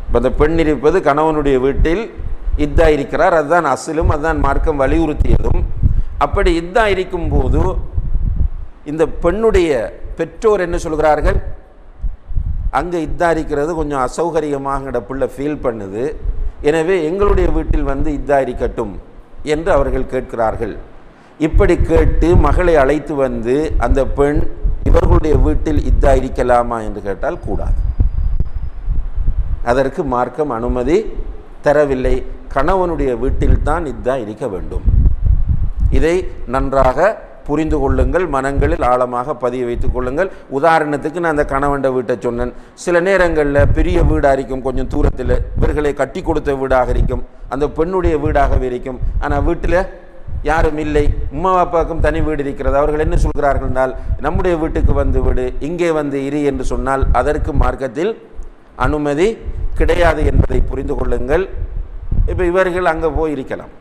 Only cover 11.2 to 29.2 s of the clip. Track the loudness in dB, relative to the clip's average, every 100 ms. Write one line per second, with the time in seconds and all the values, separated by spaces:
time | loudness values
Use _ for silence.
11.2 | 2 0 -2 -10 -14 -20 -20 -6 -6 -6
12.2 | -4 -2 -2 -2 -2 -2 -2 -4 -4 0
13.2 | 0 0 -2 -2 -2 -2 -2 -2 -2 -2
14.2 | -2 -2 -2 -4 -4 -4 -4 -6 -6 -4
15.2 | -4 -4 -6 -2 -4 -4 -8 -6 -6 -4
16.2 | -4 -2 -4 -2 0 0 0 0 -2 0
17.2 | 2 4 2 0 0 0 0 0 -2 -2
18.2 | 0 0 0 -4 -4 -4 -8 -8 -16 -20
19.2 | -20 -10 -4 -2 2 2 2 0 -2 -4
20.2 | -4 -2 -2 -2 -6 -8 -14 -20 -20 -20
21.2 | -20 -4 2 4 4 4 4 4 4 4
22.2 | 4 6 6 4 4 4 4 0 -2 -2
23.2 | -2 -2 0 0 0 0 2 2 2 2
24.2 | 2 2 0 0 -2 0 4 4 6 4
25.2 | 4 4 4 2 2 0 2 2 4 4
26.2 | 0 -2 2 2 2 -4 -6 -6 -6 -4
27.2 | -6 -6 -6 -4 0 0 0 2 0 2
28.2 | 0 0 -2 -4 -6 -6 -2 -2 0 0